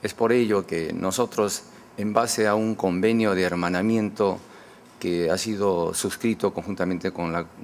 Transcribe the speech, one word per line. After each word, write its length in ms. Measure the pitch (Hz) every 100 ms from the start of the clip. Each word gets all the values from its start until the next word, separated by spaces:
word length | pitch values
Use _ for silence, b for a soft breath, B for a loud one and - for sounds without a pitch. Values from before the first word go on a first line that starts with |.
Es 120 | 107
por 180 | - 113
ello 340 | 123 113 101 90
que 280 | 85 80
nosotros, 680 | 82 92 92 120 - 104 - - B B -
en 160 | 104
base 320 | 104 117 - 107
a 80 |
un 200 | 107 110
convenio 600 | 107 95 90 110 113 107
de 80 | 92
hermanamiento 960 | 90 87 87 90 107 113 104 104 101 90 B B B B - -
que 320 | 92 87 85
ha 60 | 92
sido 560 | 110 104 101 87 82
suscrito 640 | 82 98 - 117 107 101
conjuntamente 560 | - 87 95 90 90 95
con 220 | 90 85
la 120 | 82 82 -